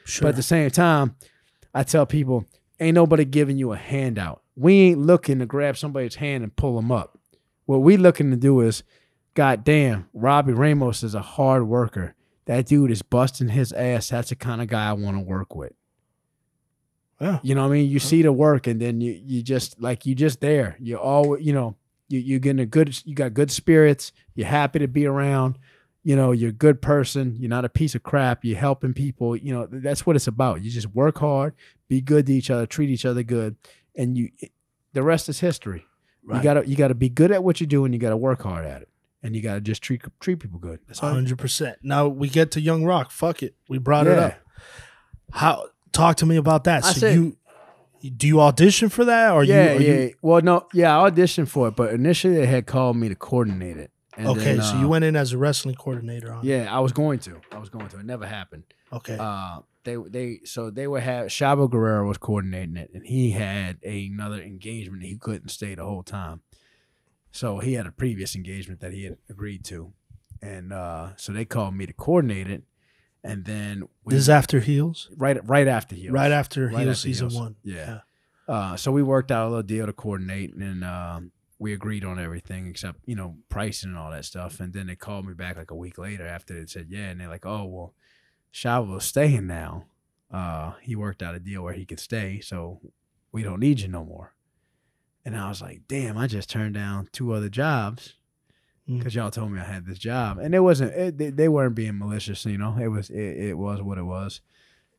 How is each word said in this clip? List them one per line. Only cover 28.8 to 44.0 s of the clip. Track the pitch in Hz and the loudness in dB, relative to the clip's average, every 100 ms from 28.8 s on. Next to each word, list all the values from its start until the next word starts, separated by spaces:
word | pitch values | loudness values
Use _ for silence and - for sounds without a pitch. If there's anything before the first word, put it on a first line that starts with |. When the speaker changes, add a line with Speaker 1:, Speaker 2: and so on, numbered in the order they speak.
| 131 127 | -2 -2
Speaker 2:
people. | 139 - 120 120 | -4 -4 -4 -4
You | 143 | -6
know, | 127 113 | -6 -8
th-, | 131 | -6
that's | 135 143 | -4 -2
what | - 151 | 2 2
it's | - | 2
about. | 113 131 87 | 0 0 0
You | 104 | -4
just | 120 107 107 | -8 -6 2
work | 147 151 | 2 2
hard, | 151 139 139 - _ _ _ | 0 0 -2 -6 _ _ _
be | 131 | -2
good | 131 151 135 | 4 4 4
to | |
each | 135 - | 2 0
other, | 123 113 | -2 -2
treat | - 143 | -2 -2
each | 123 131 | 0 -2
other | 123 | -2
good, | 117 120 110 110 _ _ _ - | -2 -2 -2 -8 _ _ _ -4
and | 123 127 | -2 -2
you, | 117 - | -4 -8
it, | - _ _ _ _ | -18 _ _ _ _
the | 135 | -2
rest | 139 165 - | 2 0 0
is | 147 | -2
history. | 180 151 - 87 - _ _ _ | -2 -2 -6 -10 -12 _ _ _
Speaker 1:
Right. | - 123 | -6 0
Speaker 2:
You | |
gotta, | 143 147 - | 4 4 2
you | 139 | 2
gotta | 139 123 | 2 4
be | 127 | 0
good | 123 165 | 4 4
at | 196 | 4
what | 185 165 | 2 0
you | 160 | 2
do, | 143 135 | 2 2
and | |
you | 120 | 0
gotta | 117 110 | 0 0
work | 131 127 | 0 -2
hard | 104 85 80 | -4 -6 -8
at | 67 | -12
it, | - _ _ _ | -16 _ _ _
and | 113 110 | -8 -6
you | |
gotta | 110 101 | -4 -6
just | 104 107 | -6 -6
treat, | - 123 - - | -4 -6 -8 -10
treat | - 180 | -6 -6
people | 113 85 | -6 -14
good. | 87 80 - | -12 -14 -16
That's | - | -8
all. | 147 | -2
Speaker 1:
Hundred | 135 127 127 | 0 -2 -4
percent. | 135 - 147 - | -4 -4 -6 -6
Now | 135 143 147 | -2 0 0
we | 135 139 | 0 0
get | 147 160 | 2 2
to | 156 | 2
Young | 151 165 | 0 0
Rock. | 160 180 127 | 2 0 -2
Fuck | - 165 165 | -4 -4 -2
it, | 131 - _ | -8 -12 _
we | 131 | -4
brought | 127 147 | 2 4